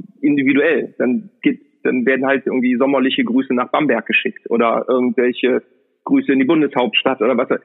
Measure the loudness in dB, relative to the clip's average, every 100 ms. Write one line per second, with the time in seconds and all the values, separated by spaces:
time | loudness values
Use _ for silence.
0 | -14 _ -2 0 0 2 2 0 -4 -4
1 | -2 -2 -6 _ -4 -4 _ _ -4 -2
2 | 0 0 0 -2 -2 -2 0 0 2 2
3 | 0 0 0 0 0 -2 -2 0 0 0
4 | -2 -2 -4 -8 -4 0 2 0 0 0
5 | 0 0 0 0 0 0 -4 _ _ _
6 | -2 0 2 2 2 2 2 0 0 0
7 | 0 0 0 0 0 -4